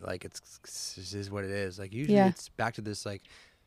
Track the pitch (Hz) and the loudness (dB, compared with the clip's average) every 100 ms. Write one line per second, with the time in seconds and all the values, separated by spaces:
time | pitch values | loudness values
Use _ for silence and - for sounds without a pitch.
0 | 92 90 90 - - - - - - - | -6 -6 -8 -14 -18 -20 -14 -10 -10 -10
1 | 92 101 98 101 98 101 98 92 98 107 | -8 -8 -6 -4 -4 -2 -4 -6 -8 -4
2 | 151 208 190 175 - - 113 117 107 101 | 6 8 8 6 -4 -2 -2 -2 -6 -6
3 | - 101 - - - _ | -6 -8 -12 -20 -20 _